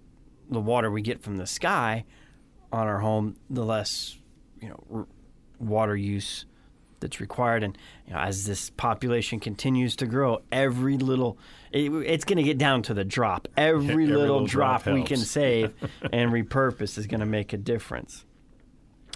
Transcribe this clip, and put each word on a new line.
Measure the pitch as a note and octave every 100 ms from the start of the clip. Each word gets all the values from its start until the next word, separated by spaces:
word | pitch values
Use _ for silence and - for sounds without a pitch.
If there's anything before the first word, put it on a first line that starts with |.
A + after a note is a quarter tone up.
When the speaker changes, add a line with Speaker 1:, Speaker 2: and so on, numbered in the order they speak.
| - - - - -
Speaker 1:
the | A#2
water | G#2+ A#2+ A2
we | G#2+
get | G#2+ -
from | G#2+ G2
the | F2+
sky | - E3+ F3+ A2+ A2+ - - - - - - -
on | A2+ G#2+
our | G2+
home, | G#2+ G#2+ G#2+ - -
the | B2+
less, | A2 A2 G#2 - F#2 - - - - -
you | A2
know, | - -
r-, | A2 - - - - - -
water | A2 A2 G#2+ G#2
use | G2 G2 - - - - - - _ -
that's | - -
required. | A2 - A#2+ A#2
And, | G#2 - - - -
you |
know, | E2+
as | F#2 G2
this | G2+ G2 -
population | - B2 G#2 B2+ A#2+ A2 A2+
continues | A2+ G2 C3 B2+ B2 -
to | B2
grow, | B2+ C3+ A2 -
every | B2+ C3+ B2 C3 C#3
little, | C3 C3 B2 - - - -
it, | C#3+ D3
it's | D#3 C#3 E3 -
gonna | F3+
get | C#3+ C3+
down | C#3+ C3
to | G#2+
the | G2+
drop. | G2 B2+ A2 F2 - -
Every | D#3 D#3+ C#3+
Speaker 2:
<laughs> |
Every | D#3 D#3
Speaker 1:
little | D3
Speaker 2:
little | C#3+ C#3 G2+
Speaker 1:
drop | C#3 C3+ B2
Speaker 2:
drop | -
Speaker 1:
we | C#3
can | B2 C3+
Speaker 2:
helps. | G#2
Speaker 1:
save | - C#3 A#2 A2 - -
Speaker 2:
<laughs> | - -
Speaker 1:
and | A#2+ A#2+
repurpose | A#2 G#2 C3+ C3 A#2+ G#2 -
is | G#2
gonna | A2 G#2+
make | G#2+ G#2
a | A2
difference. | G#2+ A#2 - B1 - - - - - - - - - - -